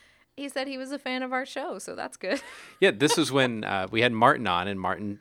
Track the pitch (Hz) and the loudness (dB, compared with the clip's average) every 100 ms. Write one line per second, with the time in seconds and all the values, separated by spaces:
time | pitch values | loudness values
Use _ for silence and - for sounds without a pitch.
0 | _ _ _ - 277 277 277 262 262 277 | _ _ _ -14 -8 -6 -6 -8 -8 -8
1 | 262 254 254 254 269 - 320 196 - - | -6 -6 -4 -4 -6 -8 -8 -10 -10 -10
2 | - - 185 269 - - - - 190 110 | -10 -8 -4 -4 -6 -16 -20 2 2 4
3 | 139 - 135 139 127 113 104 98 92 113 | 4 4 2 4 2 0 -2 -2 -2 2
4 | 120 113 123 151 104 87 92 98 92 87 | 2 6 4 4 2 0 0 -2 -4 -4
5 | 104 101 | -6 -8